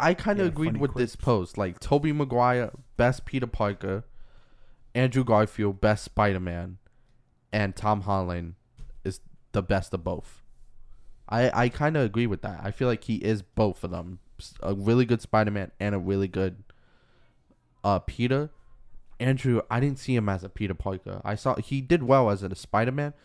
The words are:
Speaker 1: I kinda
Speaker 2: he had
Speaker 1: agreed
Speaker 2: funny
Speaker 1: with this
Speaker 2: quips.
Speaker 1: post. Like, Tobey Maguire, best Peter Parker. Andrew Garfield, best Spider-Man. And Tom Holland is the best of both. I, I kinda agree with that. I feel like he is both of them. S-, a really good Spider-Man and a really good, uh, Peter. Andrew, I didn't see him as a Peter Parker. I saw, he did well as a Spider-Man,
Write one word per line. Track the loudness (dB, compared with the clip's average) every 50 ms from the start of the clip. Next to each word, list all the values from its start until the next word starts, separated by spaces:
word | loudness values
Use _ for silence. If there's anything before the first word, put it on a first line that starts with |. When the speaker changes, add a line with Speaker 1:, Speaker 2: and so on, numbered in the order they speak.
| 2 2
Speaker 1:
I | 2
kinda | 2 0 -2 0 2 2
Speaker 2:
he |
had | 0 0
Speaker 1:
agreed | 0 -2 0
Speaker 2:
funny | 0 0
Speaker 1:
with | 0 -2 0
this | 0 -2 -2 -2
Speaker 2:
quips. | -2 2
Speaker 1:
post. | 2 4 2 2 -2 -4 -2
Like, | -2 -2 -4 -6
Tobey | -2 0 2 2 2 2 0
Maguire, | 0 -2 0 2 2 4 4 4 2 0 -4 -6 -12 -20 -10 0
best | 2 2 2 2 0 -4
Peter | -6 -4 -4 -4
Parker. | -4 -2 -2 0 0 -2 -4 -4 -4 -4 -4 -6 -10 -16 -18 -18 -18 -20 -20 -20 -20 -20 -20 -20 -20 -20 _ -16 -6 0
Andrew | 2 2 4 4 2 4
Garfield, | 6 6 6 6 4 2 0 0 0 0 2
best | 2 2 2 2 -2
Spider-Man. | -6 0 2 2 2 2 0 -2 -4 -4 -6 -6 -8 -12 -14 _ -20 _ _ _ _ _ _ _ _ _ _ _ -4 -2
And | 0 0 0 -2
Tom | -2 0 0 0 0 0
Holland | 0 0 0 0 -2 -4 -4 -6 -8 -12 -16 _ _ _ -18 -16 -16 -14 -8 -8
is | -8 -8 -8 -12 -20 -20 -20 -12 _ -2
the | -2 0
best | 2 0 0 0 -2 -6
of | -6 -4
both. | -4 -6 -6 -8 -12 -16 -20 -20 -20 -20 -20 -20 -20 -20 -20 -18 -18 -18 -18 -18 -20 -20 -18 -10 -2
I, | 0 2 2 4 4 4 2
I | 2
kinda | 2 0 0 0 2 2
agree | 0 0 2 0 0 0
with | 0 -4 -6
that. | -8 -10 -8 -8
I | -8
feel | -4 -2 0 0
like | 0 -2 -2
he | -4 -4
is | -2 0 0 0 0 -2
both | _ 0 0 2 2 0 -2 -8
of | -8
them. | -8 -8 -10 -10 -14 -16 -18 -20 -20 -20
S-, | -20 -18 -14 -6 -4
a | -2 -2
really | 0 2 4 4 4 4
good | 4 2 -2
Spider-Man | -2 0 2 2 2 2 0 -4 -6 -8 -8 -4
and | -2 -2 -2
a | -2
really | 0 0 0 0 0 0
good, | 0 0 -2 -2 -2 -6 -16 -20 -20 _ _ _ _ _ _ _ _ _ _ _ _ _ _ _ _ _ _ _ _ _ 0
uh, | 2 2 2
Peter. | 0 -4 -4 -2 0 0 2 0 -2 -4 -8 -18 -20 -20 -20 -20 -20 -18 -18 -18 -18 -16 -10 -2
Andrew, | 0 0 2 2 2 2 2 2 0 -2
I | -2 0
didn't | 0 0 -2 -4
see | -4 -2 0
him | 0 0 0
as | -2 -4 -6
a | -10
Peter | -8 -6 -4 -4 -4
Parker. | -4 -6 -6 -6 -8 -8 -10 -12 -10 -8
I | -6 -6
saw, | -4 -2 -2 -2
he | -2 -4 -4 -6 -4 0
did | 2 2 2 4
well | 6 6 6 6 4
as | 2 0 -2
a | -6 -8
Spider-Man, | -8 -8 -2 0 0 0 0 -2 -4 -4 -6 -8 -12